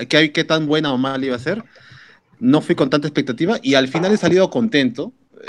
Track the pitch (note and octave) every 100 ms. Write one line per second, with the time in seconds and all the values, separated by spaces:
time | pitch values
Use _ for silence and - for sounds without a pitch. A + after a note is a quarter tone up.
0 | B2 D3+ D#3 E3 D#3+ D#3+ D3+ D3+ D3+ B2+
1 | C3+ C3+ C3 B2 C#3+ A3 - - - -
2 | - _ _ _ B2 D3+ D3+ F3+ C#3 D3+
3 | D3+ D3+ C3+ A#2 E3 - C3+ C3+ C3 D#3+
4 | F#3 G#3 E3+ F3+ F3+ C3 A2+ D3 B2+ -
5 | F#3+ _ _ -